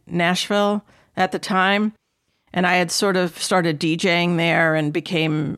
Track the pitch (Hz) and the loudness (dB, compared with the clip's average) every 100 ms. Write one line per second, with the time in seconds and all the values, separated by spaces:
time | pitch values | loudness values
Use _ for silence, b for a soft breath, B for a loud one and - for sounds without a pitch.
0 | - 170 170 180 - 202 202 208 b b | -6 -2 0 0 0 0 0 -2 b b
1 | b - 185 196 - 190 190 202 214 - | b -4 -2 -2 -2 0 2 2 0 -4
2 | _ _ _ _ _ 180 180 180 175 - | _ _ _ _ _ -2 0 2 0 0
3 | 202 185 175 - - 185 165 147 160 170 | 0 0 -2 -4 0 2 2 0 -2 0
4 | 190 170 175 170 170 165 165 156 147 165 | 0 2 2 0 2 2 2 2 0 -4
5 | - 170 160 151 147 | -2 -2 0 -2 -4